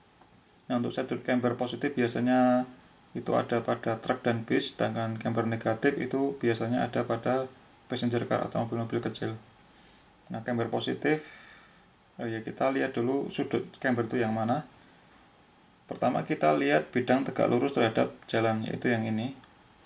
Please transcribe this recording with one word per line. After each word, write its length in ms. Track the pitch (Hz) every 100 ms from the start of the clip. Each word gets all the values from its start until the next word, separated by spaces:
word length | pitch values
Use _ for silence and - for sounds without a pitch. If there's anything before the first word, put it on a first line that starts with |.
| - _ - - _ _ -
Nah, 140 | 123
untuk 160 | 120 117
sudut 240 | 127 113
camber 340 | - 127 120 120
positif 320 | 123 120 143
biasanya 720 | 135 120 120 120 127 127 123 127 - - - -
itu 160 | 123 117 120
ada 260 | 117 120
pada 380 | 117 117 - 113
truk 260 | - 127 -
dan 160 | 117
bis, 320 | 113 131 131
sedangkan 460 | - 113 113 113 113
camber 260 | 117 113 113
negatif 480 | 113 117 113 143 139
itu 340 | 127 135 139 139
biasanya 420 | 120 113 113 123
ada 240 | 120 120 120
pada 400 | 117 123 127 131 - - - -
passenger 400 | 123 120 117 113
car 160 | 113
atau 220 | 110 117
mobil-mobil 340 | 117 117 117 117
kecil. 400 | 117 117 113 110 - - - - - - - - -
Nah, 100 | 120
camber 300 | 117 120 113
positif, 500 | 117 117 123 143 156 - - - - - - - _ _ -
eh, 80 | 120
ya, 140 | 113
kita 300 | 110 - 135
lihat 220 | 135 135 131
dulu 320 | 120 139 -
sudut 400 | - - 117 - -
camber 300 | 139 117 113
itu 100 | 127
yang 160 | 113
mana. 320 | 113 110 135 - - - - - - - - - _ _ _
Pertama, 400 | - - 123 151
kita 320 | 160 156 156 151
lihat 320 | 143 151 - 123
bidang 320 | 117 127 139
tegak 160 | 120
lurus 320 | 110 120 139 135
terhadap 400 | 113 113 123 -
jalan, 400 | - 113 113 110
yaitu 240 | 110 - 131
yang 160 | 117
ini. 320 | 110 110 120 - - - - -